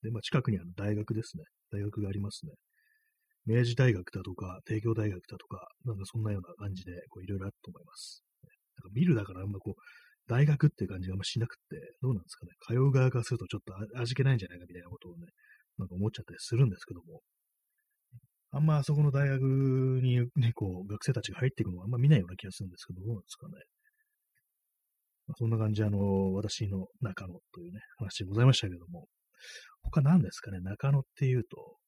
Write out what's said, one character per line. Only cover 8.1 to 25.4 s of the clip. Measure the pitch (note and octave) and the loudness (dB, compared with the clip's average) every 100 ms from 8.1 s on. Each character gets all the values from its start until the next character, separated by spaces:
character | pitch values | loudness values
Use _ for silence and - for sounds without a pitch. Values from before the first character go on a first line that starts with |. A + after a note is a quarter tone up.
| - _ _ - _ _ - | -20 _ _ -20 _ _ -20
な | |
ん | |
か | F#2 | -10
ビ | G#2 F3+ | 0 4
ル | B2 | 4
だ | F#2+ | 2
か | |
ら | F2+ | -6
あ | G2 | -8
ん | |
ま | G2+ | -6
こ | - | -8
う、 | G2 - - - _ _ | -10 -14 -20 -20 _ _
大 | A#2 D3 | 2 4
学 | D3 D3+ | 4 2
っ | |
て | - | 2
い | F2+ | -6
う | |
感 | F#2 | -4
じ | F#2 | -6
が | |
あ | F#2+ | -4
ん | |
ま | |
し | G2 - | -4 -4
な | A#2 | -4
く | - | -8
っ | _ | _
て、 | D#2 D#2 - | -16 -16 -6
ど | B2+ | -2
う | |
な | A2+ | -2
ん | |
で | - | -4
す | - | -20
か | F2 | -20
ね。 | - - | -20 -2
通 | A#2 | 4
う | C#3 | 4
側 | C3+ C3 | 6 4
か | B2 | 2
ら | |
す | A2 | -2
る | B2 | -4
と | F#2 | -4
ち | G#2 | -8
ょ | |
っ | - | -8
と | |
あ-、 | G2 G#2 B2+ | -10 -10 -6
味 | A#2+ B2+ | -4 2
気 | |
な | C3+ | 4
い | B2+ | 2
ん | |
じ | F#2 | 0
ゃ | |
な | F2+ | -12
い | |
か | F2 | -16
み | |
た | F2 | -18
い | |
な | - | -16
こ | - | -16
と | F2+ | -16
を | E2+ | -18
ね、 | E3+ _ _ - _ - | -20 _ _ -20 _ -10
な | F2+ | -8
ん | |
か | F2 | -2
思 | G#2+ | -2
っ | |
ち | - | -2
ゃ | |
っ | - | -14
た | |
り | F2 | -14
す | - A#2 | -4 2
る | C3+ | 2
ん | |
で | F#2+ | 2
す | - | -10
け | |
ど | F2 | -16
も。 | - D#3+ _ _ _ _ _ _ _ _ _ A#2+ _ _ _ | -16 -20 _ _ _ _ _ _ _ _ _ -20 _ _ _
あ | C3+ | 0
ん | D#3 | 4
ま | D3+ | 4
あ | |
そ | C3+ D3 | 4 4
こ | |
の | D3 | 4
大 | C#3 C#3 | 4 4
学 | C3+ C3+ C3+ C3+ C3 C3 C3 | 4 4 4 4 4 4 4
に | B2+ B2 A#2+ - | 4 4 4 4
ね、 | A#2 | 2
こ | - G2+ F2+ G2 | 2 -2 -4 -6
う、 | |
学 | G2+ | -6
生 | - | -2
た | C3 | -2
ち | - | -2
が | - | -2
入 | B2+ | -2
っ | |
て | - | 0
い | G#2+ | -4
く | |
の | F2+ | -4
は | F#2+ | -4
あ | |
ん | |
ま | B2 | 2
見 | C3+ | 6
な | D3 | 6
い | |
よ | F2 | 4
う | |
な | F#2+ | -8
気 | F#2+ | -12
が | |
す | - | -10
る | G2 | -10
ん | |
で | E2+ | -10
す | - | -14
け | |
ど、 | F2+ | -10
ど | G2 | -6
う | A#2+ | -8
な | |
ん | |
で | - | -10
す | - | -18
か | - | -16
ね。 | - - _ _ _ _ _ _ _ _ _ _ _ _ _ _ _ - | -16 -20 _ _ _ _ _ _ _ _ _ _ _ _ _ _ _ -14
ま | |
あ、 | |
そ | - | -4